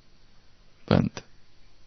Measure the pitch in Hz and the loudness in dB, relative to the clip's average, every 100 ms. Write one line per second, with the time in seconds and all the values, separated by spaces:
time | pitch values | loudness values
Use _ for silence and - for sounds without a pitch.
0 | - - - - - - - - - 87 | -20 -20 -20 -20 -20 -20 -20 -8 2 4
1 | - - - - - - - - | 2 -4 -16 -20 -20 -20 -20 -20